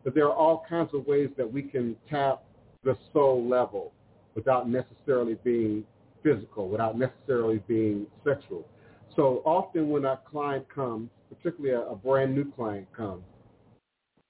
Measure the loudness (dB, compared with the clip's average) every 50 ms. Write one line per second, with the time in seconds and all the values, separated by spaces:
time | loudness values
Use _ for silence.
0 | -8 0 2 4 4 4 4 4 4 4 4 2 -2 -4 -2 -2 -2 -2 -2 -4
1 | 0 2 2 2 2 0 -2 -4 -4 -4 -4 -6 -6 -4 -4 -2 -2 -2 -6 -8
2 | _ -6 -4 0 0 0 0 -2 -6 _ _ -20 _ -20 _ _ -2 -2 -2 -2
3 | -6 -2 2 4 6 6 4 4 2 2 2 2 2 0 -4 -8 -10 -10 -14 _
4 | _ _ _ _ _ _ _ -4 0 2 2 2 2 0 -2 -2 -4 -6 -14 -8
5 | _ 0 0 2 0 -2 -4 -2 0 0 0 2 0 -2 -4 -6 -8 -12 _ _
6 | _ _ _ -2 2 2 2 2 -2 -8 -8 -8 -6 -4 -2 -2 -2 -2 0 -2
7 | -4 -4 -4 -8 -4 -2 0 0 2 0 -2 -2 -2 -2 0 0 0 0 -2 -2
8 | -6 -10 -14 -6 -2 -2 -2 -2 -6 -10 -12 -14 -14 -16 -20 -20 -20 -20 -20 -20
9 | -20 -4 0 2 2 4 2 2 2 2 2 2 0 0 -2 -2 0 0 0 0
10 | 0 0 -2 -4 -8 -10 -8 -6 -4 -4 -4 -6 -6 -8 -6 -6 -4 -4 -4 -6
11 | -8 -12 -14 _ _ _ -20 -8 -8 -8 -6 -4 -2 0 0 0 -2 -4 -10 -6
12 | 0 2 2 4 2 2 0 -2 -2 -4 -6 -6 -6 -6 -6 -6 -10 -14 -10 -10
13 | -8 -8 -8 -10 -14 -20 -20 -20 _ -20 _ _ _ _ _ _ _ _ _ _
14 | _ _ _ _ _